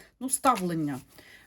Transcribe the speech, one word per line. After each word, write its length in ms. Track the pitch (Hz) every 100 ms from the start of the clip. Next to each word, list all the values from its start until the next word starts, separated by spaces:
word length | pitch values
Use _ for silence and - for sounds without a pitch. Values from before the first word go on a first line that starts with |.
| - -
ну, 100 | 262
ставлення. 680 | - 269 214 180 165 147 127 - - - -